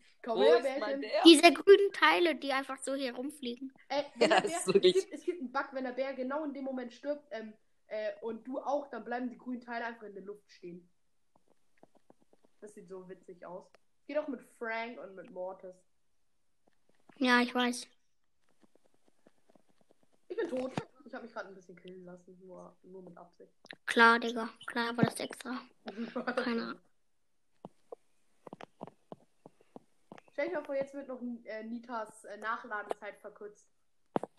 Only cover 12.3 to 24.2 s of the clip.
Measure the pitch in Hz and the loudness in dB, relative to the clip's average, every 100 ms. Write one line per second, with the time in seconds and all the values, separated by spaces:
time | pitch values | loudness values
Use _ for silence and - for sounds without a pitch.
12.3 | - _ _ 208 208 180 185 180 180 - | -20 _ _ -18 -16 -14 -14 -12 -16 -18
13.3 | 180 165 180 226 - _ _ - 285 302 | -16 -14 -14 -14 -20 _ _ -6 -2 -2
14.3 | 240 - - 233 226 233 240 196 190 175 | -6 -12 -10 -6 -4 -6 -8 -14 -14 -14
15.3 | 180 185 190 190 180 _ _ _ _ _ | -8 -8 -10 -14 -18 _ _ _ _ _
16.3 | _ _ _ _ _ _ _ - - 254 | _ _ _ _ _ _ _ -20 -2 4
17.3 | 247 247 247 247 247 - _ _ _ _ | 4 4 2 0 -2 -8 _ _ _ _
18.3 | _ _ _ - _ _ _ _ _ - | _ _ _ -20 _ _ _ _ _ -20
19.3 | _ _ - _ _ _ _ _ _ - | _ _ -20 _ _ _ _ _ _ -10
20.3 | 381 403 254 254 - - - - 247 226 | -4 -4 -2 -4 -6 -10 -12 -18 -16 -12
21.3 | 226 196 190 185 175 185 185 180 180 185 | -12 -12 -14 -20 -20 -18 -18 -18 -20 -20
22.3 | 180 185 180 175 180 180 190 180 175 175 | -20 -20 -20 -20 -20 -20 -20 -20 -20 -20
23.3 | - - _ - - - - 233 233 | -20 -20 _ -20 -12 -2 6 8 6